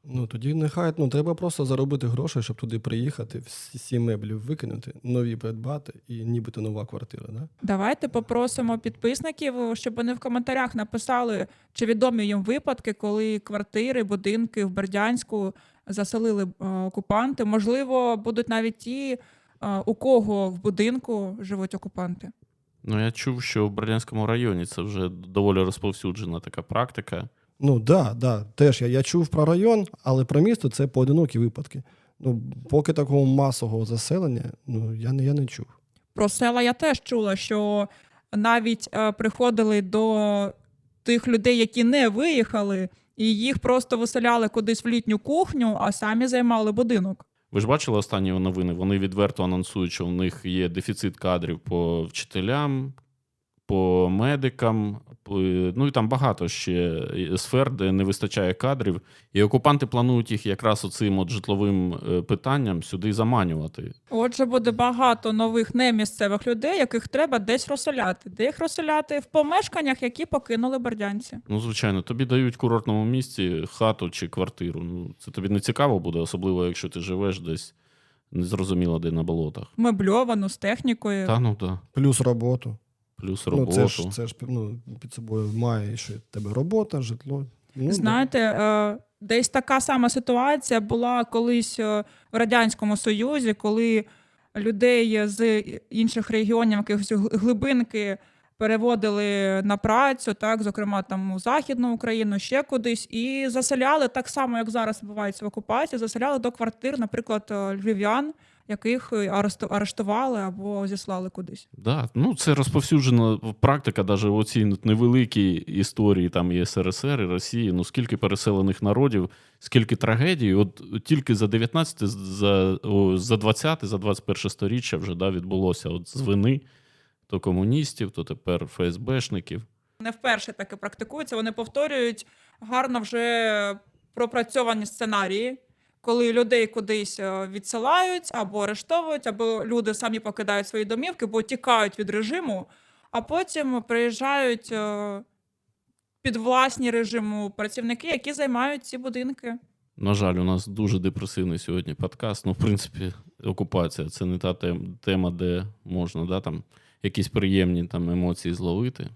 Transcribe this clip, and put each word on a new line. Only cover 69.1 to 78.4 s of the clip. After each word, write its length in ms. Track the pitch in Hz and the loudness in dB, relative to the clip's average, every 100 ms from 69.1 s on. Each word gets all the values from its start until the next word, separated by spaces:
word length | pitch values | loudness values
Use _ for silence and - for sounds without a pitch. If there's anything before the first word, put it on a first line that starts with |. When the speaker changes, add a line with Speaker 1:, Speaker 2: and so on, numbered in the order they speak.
| 294 | -6
Speaker 2:
В 60 | |
помешканнях, 800 | - 311 294 359 415 349 285 262 | 0 2 4 2 0 -2 -2 0
які 240 | 247 247 330 | -4 -4 -4
покинули 520 | 285 - 226 254 262 | -4 -2 0 0 0
бердянці. 600 | 240 220 202 202 - 226 - | -4 -4 -4 -4 -8 -16 -4
Speaker 3:
Ну, 120 | 104 | -2
звичайно, 420 | 117 107 107 95 | -2 0 2 2
тобі 220 | - 117 | 0 -2
дають 300 | 127 127 127 | 2 4 4
в 40 | 120 | 2
курортному 460 | 120 117 113 107 | 2 2 2 2
місці 600 | 110 127 131 - 90 82 80 | 2 0 -2 -2 0 0 -4
хату 420 | - 113 107 87 | 2 2 4 -4
чи 180 | - 85 | -4 -6
квартиру. 520 | - 92 - 87 82 | -2 -4 -2 -6 -6
Ну, 320 | 85 87 87 - | -8 -8 -10 -12
це 120 | - | -12
тобі 180 | - 95 | -6 0
не 120 | 101 | 0
цікаво 380 | - 117 143 101 | 0 2 2 2
буде, 200 | 85 82 | 0 -2
особливо, 480 | 82 92 95 90 87 | -2 -2 0 0 0
якщо 220 | 85 85 | -2 -8
ти 120 | 85 | -8
живеш 400 | 92 92 98 90 | -6 -2 -2 -2
десь 340 | 85 80 - _ _ _ _ _ _ | -4 -6 -8 _ _ _ _ _ _
незрозуміло 640 | - | -4